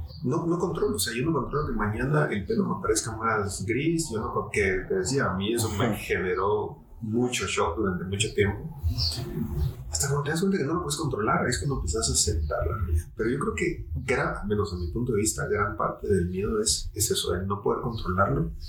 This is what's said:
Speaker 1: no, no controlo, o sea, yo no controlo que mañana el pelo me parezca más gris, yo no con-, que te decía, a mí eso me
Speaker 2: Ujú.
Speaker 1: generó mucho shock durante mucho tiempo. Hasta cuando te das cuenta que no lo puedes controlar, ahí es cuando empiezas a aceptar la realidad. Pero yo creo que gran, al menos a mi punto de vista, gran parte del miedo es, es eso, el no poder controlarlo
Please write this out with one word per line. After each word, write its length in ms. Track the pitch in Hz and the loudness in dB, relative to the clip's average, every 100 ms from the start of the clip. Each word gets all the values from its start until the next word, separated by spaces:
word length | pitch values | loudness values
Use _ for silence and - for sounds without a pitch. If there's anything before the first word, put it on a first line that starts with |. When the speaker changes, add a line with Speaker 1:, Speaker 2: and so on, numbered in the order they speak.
| - - | -10 -4
Speaker 1:
no, 240 | 123 165 165 | -2 0 2
no 100 | 175 | 0
controlo, 380 | 180 - - | 0 0 0
o 40 | 107 | 0
sea, 140 | 120 | 0
yo 100 | 117 | 0
no 80 | 156 | 2
controlo 360 | 139 117 143 - | 2 0 -2 0
que 60 | |
mañana 540 | 110 104 - 135 147 147 | 0 0 0 2 2 2
el 120 | 104 87 | 0 0
pelo 180 | - | 2
me 160 | 92 92 | 2 0
parezca 340 | - 110 110 | 2 2 0
más 480 | 104 113 107 95 - 98 | -2 0 0 0 -2 0
gris, 420 | 120 160 165 - | 2 2 2 0
yo 80 | 110 | -2
no 140 | - | -2
con-, 160 | - - | -2 0
que 340 | 107 95 92 - | 2 2 2 0
te 80 | |
decía, 340 | 95 90 135 101 | 0 2 2 2
a 60 | 92 | 0
mí 160 | 104 | 0
eso 160 | 117 110 | 2 0
me 200 | - 117 | 2 0
Speaker 2:
Ujú. 80 | 101 | 0
Speaker 1:
generó 760 | - 98 92 90 101 107 98 - - - | 0 0 2 2 2 2 0 -8 -16 -10
mucho 440 | 110 117 123 - | -2 2 2 0
shock 320 | - - - - | -2 0 0 2
durante 260 | - 175 | 0 0
mucho 300 | 190 202 - | -2 -2 0
tiempo. 480 | - 202 - - - - - - 120 - - - 76 - - - | 2 2 2 -8 -2 -2 0 -2 -2 -4 -4 -2 0 0 0 -6
Hasta 160 | - 131 | -2 0
cuando 160 | 143 | 0
te 80 | 143 | 0
das 80 | 165 | 0
cuenta 160 | 196 196 | 2 2
que 60 | |
no 100 | 143 | 2
lo 80 | 170 | 0
puedes 160 | 143 147 | -2 -2
controlar, 460 | 143 101 110 - | -2 0 0 2
ahí 60 | 98 | 2
es 80 | - | 0
cuando 160 | 143 | -2
empiezas 340 | 131 - 113 135 | -2 -2 0 0
a 40 | |
aceptar 520 | 123 - - - - | 2 2 2 0 0
la 120 | 78 - | 0 0
realidad. 280 | - - - | 0 0 -2
Pero 140 | - 113 | -2 -2
yo 80 | 139 | 0
creo 160 | 214 | -2
que 320 | - - - - 131 131 | 0 -2 -2 -6 -6 -2
gran, 300 | - - - | 0 0 -2
al 100 | 104 | 0
menos 260 | 104 95 | 0 0
a 20 | |
mi 120 | 90 80 | -2 -4
punto 200 | 113 127 | -2 0
de 80 | 104 | 2
vista, 280 | 110 - - | 0 -2 -2
gran 300 | 104 208 - | 0 0 0
parte 300 | - - 214 | -4 -2 0
del 220 | - 180 | 2 2
miedo 300 | 95 107 107 | 0 0 0
es, 300 | 110 - - | 0 0 -2
es 160 | - - | -2 0
eso, 240 | 95 - | 0 0
el 100 | 90 | -2
no 160 | 98 98 | 0 0
poder 220 | - - | 0 0
controlarlo 680 | - - 87 92 98 147 165 - | -2 -4 -2 2 2 2 0 -4